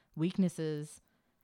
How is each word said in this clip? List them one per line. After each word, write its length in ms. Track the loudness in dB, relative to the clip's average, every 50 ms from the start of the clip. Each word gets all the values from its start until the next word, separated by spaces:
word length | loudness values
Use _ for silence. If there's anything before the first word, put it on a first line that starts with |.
| _ _ -4
weaknesses, 840 | 0 0 2 4 4 2 2 2 -2 -4 -4 -4 -4 -6 -10 -12 -20 _ _ _ _ _ _ _ _